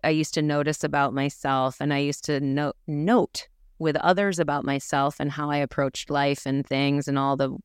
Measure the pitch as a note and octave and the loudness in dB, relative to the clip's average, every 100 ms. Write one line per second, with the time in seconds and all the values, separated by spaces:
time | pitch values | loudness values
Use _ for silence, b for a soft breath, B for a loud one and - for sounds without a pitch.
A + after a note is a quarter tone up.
0 | D#3 D#3 D#3 E3 D3+ D3 C#3+ D3+ D#3 C#3+ | 2 2 0 0 2 2 0 -2 -2 0
1 | C#3 C3+ C#3 - C#3+ C3+ C3 - C#3+ C#3+ | 0 0 -2 -2 -2 0 0 -2 -2 0
2 | C#3+ C#3+ - C#3+ C#3 C#3 D3 - - D3 | 0 -2 -2 -2 0 0 -2 -4 -6 -2
3 | E3+ A#3+ - - - _ - - D#3+ D3 | 4 4 2 -4 -12 _ -20 -4 0 2
4 | F3 F#3 G3+ F3 D3+ C#3+ C#3 C#3 - C#3 | 2 2 2 0 0 -2 -2 -4 -2 0
5 | C#3 - C#3+ C#3+ D3 D3 C#3 - C#3 - | 0 -2 -4 -4 -2 0 0 0 -2 -4
6 | - C#3+ C#3+ C#3+ C#3 C#3 C#3 C3+ C#3 C#3+ | -2 0 2 0 -2 -2 0 0 2 0
7 | C#3 C#3 C#3 C3+ C3+ C3+ | 0 0 0 0 0 -4